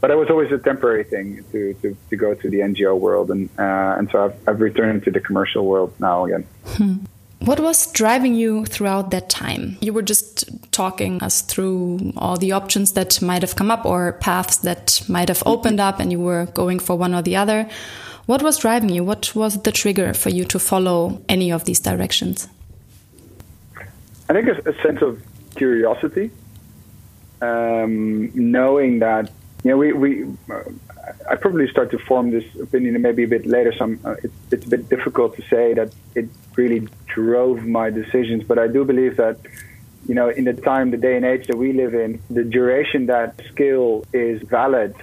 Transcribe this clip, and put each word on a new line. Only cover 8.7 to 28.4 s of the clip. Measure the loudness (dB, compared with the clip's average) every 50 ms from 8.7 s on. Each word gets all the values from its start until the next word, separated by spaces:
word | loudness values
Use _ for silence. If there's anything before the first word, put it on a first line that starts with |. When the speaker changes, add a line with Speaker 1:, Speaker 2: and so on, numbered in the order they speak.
| -4 -2 -2 0 0 0 -2 -2
Speaker 2:
that | -4 -6 -2 -4
time? | -6 -4 -4 -6 -6 -4 -6 -8 -6 -4
You | -4 -2 -2
were | -2 -2
just | 0 0 -2 -2 -2 -8 -8 -8 -8 -8 -18 -12 -6
talking | -4 -2 -2 -2 -2 -4 -4 -4 -4 -4 -2
us | -2 -2 -2
through | -2 -4 -4 -2 -2 -2 -2 -2 -2 -2 -4 -4 -4 -6 -4
all | -4 -2 -2 -2 0
the | 0 0
options | 0 -2 -2 0 0 2 2 2 2
that | 0 0 0 0 0
might | 0 0 0 0
have | -2 -2 -2
come | 0 2 2
up | 0 0 0
or | 0 0 2 0 0 -2
paths | -2 -2 -2 0 0 0 0 0 0
that | 0 -2 -4 -2 0 0 0 0 0 0
might | 0 0 2 2
have | 0 0 2 2
opened | 2 2 2 0 2 2
up, | 2 0 0 0
and | -2 -2
you | -2 -2
were | 0 0 0 -2 -2 -4 -2
going | -2 0 0 0 -2
for | -2 -2 -2
one | 0 0 0 0
or | 0 0
the | 0 0
other. | 2 2 2 2 0 0 -4 -8 -14 -14 -16 -16 -16 -16 -18 -18 -16 -2 0
What | 0 2 2
was | 2 0 2
driving | 2 2 2 2 2 2
you? | 0 0 0
What | -2 -2 -2 -4 -6 -2
was | -2 -2 0 -2 0 0
the | 0
trigger | 0 2 0 0 2 2 0 0 0
for | -2 -2 0
you | 0 -2 -2
to | -2 -2 -2
follow | 0 0 2 2 2 2 2 2 0 0 -2 -8 -4 -2
any | 0 0 2 0
of | 0 -2 -2
these | 0 -2 0
directions? | 0 0 -2 -2 -2 -2 -2 -2 -2 -4 -6 -6 -10 -14 -16 _ -20 -20 -20 -20 -20 -20 -20 -20 _ _ -20 -20 -20 -20 -20 -20 -20 -20 -20 -20 -20 -20 -20 -20 -20 -20 -20 -20 -20 -20 -20 -20 -4 0
Speaker 1:
I | 0
think | 2 2 2
a, | 0 0 -2 -6
a | -6 0 0
sense | 0 2 2
of | 0 0 0 -4 -12 -20 -20 -20 -20 -18 -6
curiosity, | -2 0 2 2 4 4 2 2 0 -2 -4 -2 -2 -4 -4 -6 -14 -20 -20 -20 -20 -20 -20 -20 -20 -20 -20 -20 -20 -20 -20 -20 -20 -20 -20 -12 -6
um, | -4 -2 -2 0 0 0 0 0 0 0 -2 -2 -2 -2 -2 -2 -4 -4 -2
knowing | 0